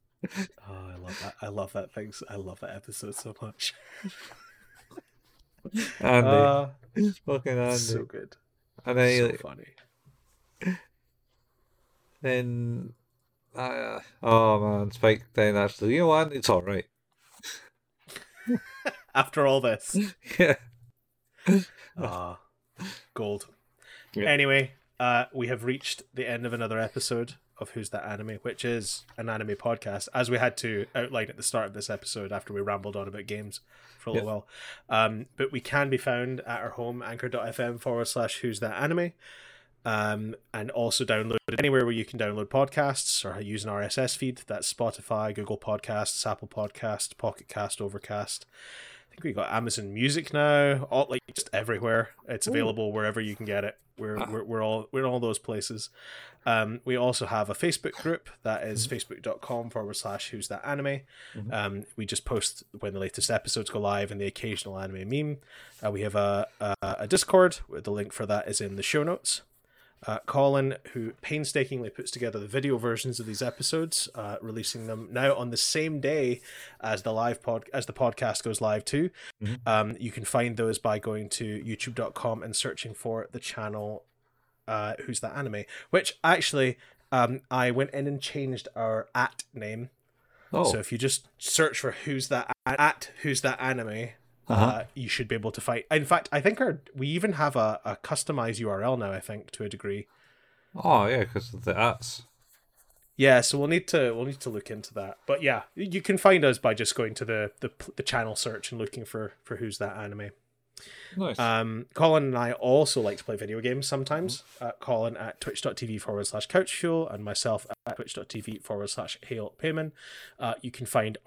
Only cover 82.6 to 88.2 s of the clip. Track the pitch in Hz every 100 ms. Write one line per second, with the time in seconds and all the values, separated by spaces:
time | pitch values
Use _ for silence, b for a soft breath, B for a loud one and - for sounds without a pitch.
82.6 | 131 - 117 107 117 113 - 123 - -
83.6 | 107 104 104 107 _ _ _ _ _ _
84.6 | - 110 104 - - 120 117 139 135 104
85.6 | 98 B B 185 - - 160 175 - 147
86.6 | 131 123 b b b 131 120 131 - 127
87.6 | 123 123 139 143 139 139